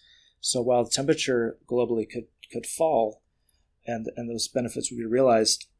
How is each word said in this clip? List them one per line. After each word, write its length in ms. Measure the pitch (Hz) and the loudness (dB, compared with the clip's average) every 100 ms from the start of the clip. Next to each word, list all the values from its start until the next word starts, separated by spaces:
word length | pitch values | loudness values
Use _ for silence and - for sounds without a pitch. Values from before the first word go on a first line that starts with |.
| _ _ _ _ | _ _ _ _
So 220 | - 127 | -4 0
while 240 | 120 120 117 | 2 2 2
temperature 720 | - 139 147 - 123 113 - - | 0 0 0 2 0 0 -4 -4
globally 400 | 120 117 113 107 | -2 0 -2 -4
could, 200 | 120 - _ - | -10 -12 _ -14
could 140 | 117 - | -12 -10
fall 560 | - 160 127 110 - _ _ _ _ _ _ - | -2 2 2 0 -4 _ _ _ _ _ _ -10
and, 220 | 117 113 - | -8 -8 -8
and 140 | 117 | -8
those 180 | 113 - | -6 -4
benefits 440 | 127 120 123 - | -4 -4 -6 -8
would 80 | 120 | -6
be 60 | 113 | 0
realized, 600 | 123 131 113 107 - - | 4 6 6 4 0 -6